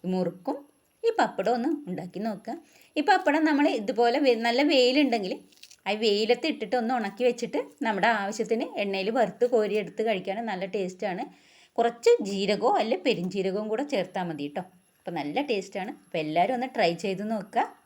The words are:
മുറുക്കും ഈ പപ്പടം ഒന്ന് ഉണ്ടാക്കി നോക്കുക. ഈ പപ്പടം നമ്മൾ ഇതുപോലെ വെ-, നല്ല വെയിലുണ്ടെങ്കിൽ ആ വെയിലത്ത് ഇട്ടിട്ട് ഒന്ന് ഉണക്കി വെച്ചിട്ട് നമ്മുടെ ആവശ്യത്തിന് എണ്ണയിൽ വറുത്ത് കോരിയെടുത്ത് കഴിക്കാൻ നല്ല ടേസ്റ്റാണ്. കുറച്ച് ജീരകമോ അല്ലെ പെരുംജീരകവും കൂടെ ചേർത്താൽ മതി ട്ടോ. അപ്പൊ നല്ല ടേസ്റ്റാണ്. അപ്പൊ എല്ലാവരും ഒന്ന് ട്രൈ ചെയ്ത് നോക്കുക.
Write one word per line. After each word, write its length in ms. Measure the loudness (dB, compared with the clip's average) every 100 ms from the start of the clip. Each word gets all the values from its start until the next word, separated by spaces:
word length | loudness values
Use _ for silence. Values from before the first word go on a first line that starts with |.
മുറുക്കും 540 | -2 0 -2 -4 -8 -8 -10 _ _ _
ഈ 60 | -2 2
പപ്പടം 360 | 0 0 0
ഒന്ന് 160 | 0 0 -2 -6
ഉണ്ടാക്കി 340 | -8 -8 -6
നോക്കുക. 340 | -6 -6 -10 -12 _ _ _ -2
ഈ 40 |
പപ്പടം 420 | 4 4 4 2
നമ്മൾ 220 | 2 4 2
ഇതുപോലെ 500 | 2 -2 2 2 4
വെ-, 180 | 2 4
നല്ല 260 | 2 2
വെയിലുണ്ടെങ്കിൽ 720 | 4 6 6 4 2 0 -2 -8 -12 _ -20 -10
ആ 120 | -6 0
വെയിലത്ത് 480 | 2 2 2 2 0
ഇട്ടിട്ട് 300 | -4 -2 -2
ഒന്ന് 160 | 0
ഉണക്കി 280 | -2 -4 0
വെച്ചിട്ട് 360 | 0 0 -4 -6 -8 -6
നമ്മുടെ 260 | -2 2 2
ആവശ്യത്തിന് 540 | 2 -2 -4 -2 -2 -2 -4
എണ്ണയിൽ 320 | -2 -2 -2
വറുത്ത് 340 | 0 0 0 2
കോരിയെടുത്ത് 560 | 2 2 -2 -4 -4 -2
കഴിക്കാൻ 320 | -2 -2 -6 -6
നല്ല 180 | -6 -4
ടേസ്റ്റാണ്. 580 | -4 -4 -6 -6 -6 -10 -14 _ -20 _ 0
കുറച്ച് 320 | 0 2 4 4
ജീരകമോ 480 | 2 -2 0 2 2 2
അല്ലെ 200 | 0 0
പെരുംജീരകവും 640 | 0 0 -2 -2 -2 -2 -2
കൂടെ 160 | -4 -2
ചേർത്താൽ 340 | -2 -2 -4
മതി 220 | -4 -4 -6
ട്ടോ. 140 | -6 -10 _ _
അപ്പൊ 160 | _ -8
നല്ല 300 | -6 -4 -4
ടേസ്റ്റാണ്. 500 | -2 -4 -4 -8 -8 -12
അപ്പൊ 180 | _ -4
എല്ലാവരും 360 | 0 2 2 0
ഒന്ന് 120 | -2
ട്രൈ 200 | 2 2
ചെയ്ത് 280 | 2 -4 -4 -4
നോക്കുക. 320 | -6 -2 -2 -2 -6